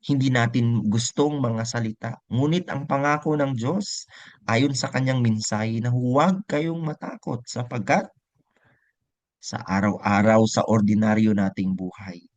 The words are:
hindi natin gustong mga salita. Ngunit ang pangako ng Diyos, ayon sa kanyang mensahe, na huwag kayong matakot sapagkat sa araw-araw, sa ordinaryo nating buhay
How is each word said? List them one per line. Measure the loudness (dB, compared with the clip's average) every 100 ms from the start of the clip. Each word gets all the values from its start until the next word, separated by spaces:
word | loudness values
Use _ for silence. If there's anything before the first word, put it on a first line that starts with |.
| 0
hindi | 0 2
natin | 2 2 2 2 2 2
gustong | 0 -2 0 0 0
mga | -2 -2
salita. | -4 -4 -4 -6 -10 -12 _
Ngunit | -2 0 0 -2
ang | -8 -4
pangako | -2 0 0 0 0
ng | 0
Diyos, | -2 -2 -2 -4 -10 -14 -20 -20 -14 -2
ayon | 2 2
sa | 0 -4
kanyang | -2 0 2
mensahe, | 2 0 -2 -4 -2 -2
na | -2
huwag | 0 2 2 2 2 -2
kayong | -4 -2 -4
matakot | -6 -8 -12 -10 -8 -8 -8
sapagkat | -10 -6 -6 0 0 0 _ _ _ _ _ _ _ _ _ _ _ _ _
sa | -12 -10
araw-araw, | -2 0 0 0 0 4 6 6 4
sa | 2
ordinaryo | 2 2 4 2 2 4 4 2
nating | 0 -2 -4 -4
buhay | -6 -10 -16 -16 _